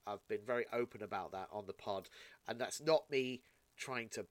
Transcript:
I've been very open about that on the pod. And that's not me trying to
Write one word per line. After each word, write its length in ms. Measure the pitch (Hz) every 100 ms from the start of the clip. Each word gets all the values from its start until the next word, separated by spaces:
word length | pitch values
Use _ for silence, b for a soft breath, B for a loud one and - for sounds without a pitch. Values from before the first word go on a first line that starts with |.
| 104
I've 220 | 101 -
been 160 | 104 107
very 200 | 120 113
open 300 | 120 120 101
about 300 | 104 101 82
that 160 | 95 92
on 140 | 104 98
the 60 |
pod. 360 | - 110 98 - B B B -
And 140 | 117
that's 200 | 117 -
not 300 | 151 156 -
me 300 | 135 127 123 b b _ -
trying 340 | - 123 113
to 160 | 117 -